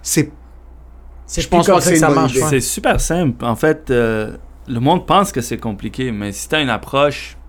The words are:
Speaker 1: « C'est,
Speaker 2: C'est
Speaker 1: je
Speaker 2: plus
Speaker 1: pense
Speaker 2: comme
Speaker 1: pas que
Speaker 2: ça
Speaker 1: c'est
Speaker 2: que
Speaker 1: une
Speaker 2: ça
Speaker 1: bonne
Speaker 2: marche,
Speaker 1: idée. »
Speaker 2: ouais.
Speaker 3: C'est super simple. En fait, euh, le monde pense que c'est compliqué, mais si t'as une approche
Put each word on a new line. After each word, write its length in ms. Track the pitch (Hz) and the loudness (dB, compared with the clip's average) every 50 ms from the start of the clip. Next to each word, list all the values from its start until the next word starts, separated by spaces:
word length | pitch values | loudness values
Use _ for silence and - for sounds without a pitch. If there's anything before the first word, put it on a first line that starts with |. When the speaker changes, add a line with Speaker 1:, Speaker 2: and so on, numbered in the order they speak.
Speaker 1:
« 0 | |
C'est, 300 | - - - 165 147 - - - - - - - - - - - - - - - - - - - - | -6 -2 0 0 0 0 -4 -20 -20 -20 -20 -20 -20 -20 -20 -20 -20 -20 -20 -20 -20 -20 -20 -20 -18
Speaker 2:
C'est 160 | - - - | -10 -6 -6
Speaker 1:
je 60 | - - | -2 2
Speaker 2:
plus 80 | - | 2
Speaker 1:
pense 80 | 170 160 | 4 6
Speaker 2:
comme 100 | 202 190 | 6 4
Speaker 1:
pas 40 | 175 | 4
que 40 | 135 | 4
Speaker 2:
ça 40 | 175 | 4
Speaker 1:
c'est 60 | 175 | 4
Speaker 2:
que 20 | |
Speaker 1:
une 40 | 160 | 4
Speaker 2:
ça 60 | 160 | 4
Speaker 1:
bonne 80 | 156 143 | 4 4
Speaker 2:
marche, 160 | 143 - 131 120 | 4 2 2 2
Speaker 1:
idée. » 80 | 131 127 | 0 0
Speaker 2:
ouais. 60 | - | 2
Speaker 3:
C'est 80 | 143 131 | 0 0
super 400 | 117 - - - - 285 208 123 | 0 -2 -6 -2 0 0 0 0
simple. 420 | - - 165 175 180 139 117 - - | 0 0 0 0 0 0 -2 -2 -4
En 120 | 120 113 | -4 -2
fait, 320 | 110 - 156 156 151 - - | 0 2 0 0 0 -2 0
euh, 460 | 131 120 117 113 110 110 107 107 - - - - - - - - | 2 2 2 2 0 -2 -4 -6 -8 -14 -18 -20 -20 -20 -12 -8
le 100 | 127 117 | -6 0
monde 260 | 120 139 175 180 180 | 2 2 2 2 2
pense 280 | - - 190 202 196 - | 2 2 2 2 2 -2
que 80 | 127 | -6
c'est 160 | 117 - 120 | -6 -4 -6
compliqué, 540 | 110 - 117 104 98 - 113 - - 131 127 113 | -6 -6 -8 -8 -6 -8 -10 -6 -6 -6 -4 -4
mais 180 | 104 104 101 | -4 -6 -6
si 160 | 98 - - | -8 -8 -6
t'as 140 | - - 156 | -4 -2 -2
une 80 | 147 131 | 0 0
approche 680 | 113 107 - - - 139 143 147 143 - - - - - - | -2 -4 -4 -2 0 2 2 2 0 -4 -12 -14 -16 -20 -20